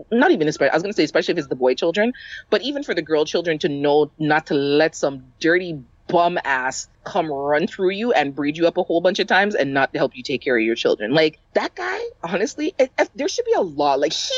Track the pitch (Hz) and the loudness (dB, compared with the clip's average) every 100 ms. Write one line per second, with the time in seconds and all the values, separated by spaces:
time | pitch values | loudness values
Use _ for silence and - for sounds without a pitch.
0 | - 233 370 240 151 - 143 156 196 196 | -2 2 4 4 0 0 2 0 -2 0
1 | 151 165 175 170 139 131 127 131 170 190 | 0 2 0 -2 -4 0 2 2 0 0
2 | 233 - - - - 208 240 285 285 175 | 0 -2 -10 -18 -2 -2 -2 -6 -4 -4
3 | 156 151 156 175 170 156 175 143 143 147 | 0 0 0 -2 -2 -2 -2 0 2 4
4 | 147 - 151 151 - 147 139 147 156 - | 2 0 0 0 0 0 2 4 2 0
5 | 147 135 - - 160 180 180 151 120 _ | -4 -4 -14 -4 0 2 0 -10 -14 _
6 | - 170 170 175 - 131 131 - - _ | -2 2 2 0 -2 -2 -4 -6 -12 _
7 | - 185 160 135 143 147 214 - 185 196 | -6 -4 -2 -2 0 0 0 -2 -2 0
8 | 240 - 143 143 147 160 165 175 185 170 | 0 0 0 -2 -4 0 0 0 0 2
9 | 180 190 185 190 202 202 139 139 135 147 | 2 0 2 2 2 0 0 0 0 0
10 | 139 131 123 - 139 120 110 117 123 - | -2 -4 -6 -4 0 2 2 0 0 0
11 | 104 151 160 - _ 202 277 - 359 403 | 0 2 2 0 _ -4 -4 -6 -8 -6
12 | 466 - 170 208 302 - 302 - 262 - | -8 -10 -6 -4 -4 -4 -4 0 0 0
13 | 302 208 302 - 466 415 196 139 - 135 | -2 -2 -4 -2 0 0 0 0 2 2
14 | - - - | 0 -2 -6